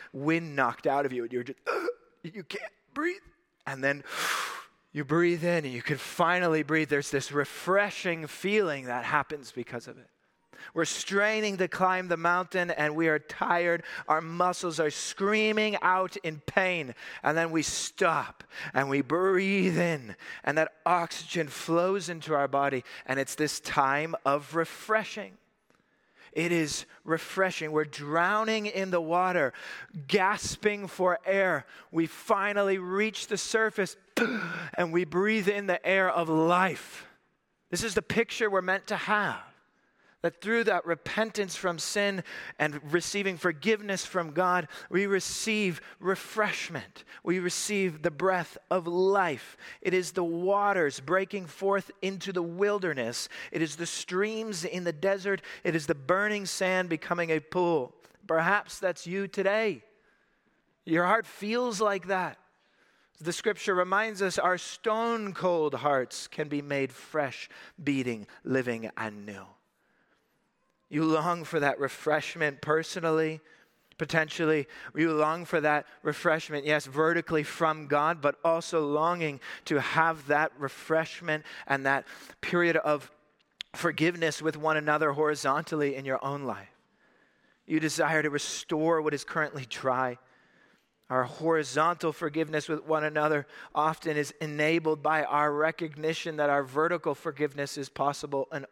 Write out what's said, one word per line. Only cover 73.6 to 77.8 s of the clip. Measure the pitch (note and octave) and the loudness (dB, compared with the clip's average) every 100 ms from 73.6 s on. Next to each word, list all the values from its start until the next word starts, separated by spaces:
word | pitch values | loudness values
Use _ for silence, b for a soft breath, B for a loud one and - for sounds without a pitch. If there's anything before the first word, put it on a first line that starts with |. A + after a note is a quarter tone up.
| b b b - | b b b -8
potentially. | D#3+ E3 D#3 - D#3 D3+ C3+ B B | -2 0 0 0 2 2 0 B B
You | D3+ E3 | 0 2
long | D3+ D3+ E3+ E3 | 4 2 0 -2
for | E3 | 0
that | D3+ D3 - B | 2 2 -2 B
refreshment, | D#3 C#3+ F3 D#3 - D3 D3 | -4 0 2 2 0 -4 2
yes, | D3+ C3+ | 2 2
vertically | C#3+ D#3+ E3 - D#3+ | 2 2 2 2 0
from | D3 - D#3+ D#3 | 0 0 0 0